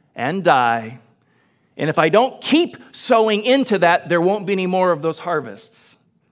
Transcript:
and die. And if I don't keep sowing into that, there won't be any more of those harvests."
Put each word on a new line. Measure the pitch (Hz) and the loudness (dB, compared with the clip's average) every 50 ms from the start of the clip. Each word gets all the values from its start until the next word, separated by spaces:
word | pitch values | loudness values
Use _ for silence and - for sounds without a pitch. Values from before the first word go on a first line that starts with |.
| _ _ _ | _ _ _
and | - 117 135 170 196 165 | -8 -6 -4 -4 0 2
die. | 175 147 131 120 117 117 117 110 110 127 - _ _ _ _ _ _ _ _ _ _ _ _ _ _ _ | 2 4 4 4 2 0 -2 -4 -10 -16 -20 _ _ _ _ _ _ _ _ _ _ _ _ _ _ _
And | - 147 156 | -6 -6 -2
if | 147 233 | 0 2
I | - | 2
don't | - 170 208 247 254 - - | 4 4 4 2 2 -2 -8
keep | - - 254 320 349 - - - - - - | -2 0 0 2 0 -2 -6 -14 -20 -18 -16
sowing | - - - 247 226 220 220 214 202 208 | -12 -2 0 2 2 2 2 0 0 0
into | 247 262 277 262 - 214 185 | 2 2 2 2 0 0 2
that, | 175 170 175 175 - | 4 2 2 2 0
there | 165 175 175 | -2 0 0
won't | 165 185 208 214 190 | 2 0 0 -2 -2
be | 170 202 | -4 -2
any | 190 185 | -2 -2
more | 180 190 185 185 180 170 | -2 0 0 2 0 0
of | 147 | 0
those | 147 160 156 - | -2 -6 -6 -6
harvests." | - 175 170 151 127 113 98 98 - - - - - - - _ _ _ _ _ _ _ | -6 -6 -4 -4 -6 -8 -14 -18 -20 -20 -20 -20 -20 -20 -20 _ _ _ _ _ _ _